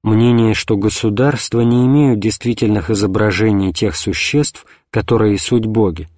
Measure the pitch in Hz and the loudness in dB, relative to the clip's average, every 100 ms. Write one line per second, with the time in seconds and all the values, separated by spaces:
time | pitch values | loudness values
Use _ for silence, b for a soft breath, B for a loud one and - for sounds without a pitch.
0 | 110 110 117 120 113 104 - 104 104 - | 2 2 4 4 2 0 -2 0 0 -2
1 | 110 104 135 139 - 117 117 120 127 143 | -4 0 0 0 -4 0 2 2 2 2
2 | 143 110 107 - 117 117 113 107 85 104 | 2 2 -2 -2 -4 -2 0 0 -2 -2
3 | 101 95 107 95 110 101 98 87 107 85 | 0 0 0 2 0 2 -2 -2 -4 -4
4 | - 92 - 147 143 - - b b 113 | -6 -4 -2 -2 -2 -6 -20 b b -6
5 | - 117 107 101 - 120 110 107 101 78 | 0 2 2 0 0 0 0 0 0 -2
6 | 80 | -12